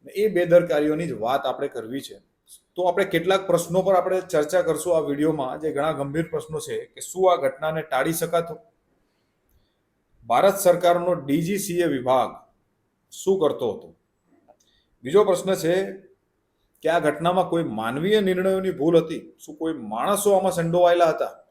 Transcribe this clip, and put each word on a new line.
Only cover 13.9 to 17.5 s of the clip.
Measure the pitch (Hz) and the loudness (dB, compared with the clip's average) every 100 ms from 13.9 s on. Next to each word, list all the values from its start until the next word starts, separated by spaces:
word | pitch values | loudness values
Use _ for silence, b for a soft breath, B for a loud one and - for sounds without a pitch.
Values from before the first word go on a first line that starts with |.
| _ _ _ _ _ _ _ _ _ _ _ | _ _ _ _ _ _ _ _ _ _ _
બીજો | 123 185 | 0 2
પ્રશ્ન | 196 175 190 | 4 2 0
છે | 185 160 180 196 - - _ _ _ _ _ _ _ | -2 0 0 -2 -10 -20 _ _ _ _ _ _ _
કે | 156 | -2
આ | 170 | 0
ઘટનામાં | 151 147 170 185 | 0 -2 -2 0
કોઈ | 175 | 0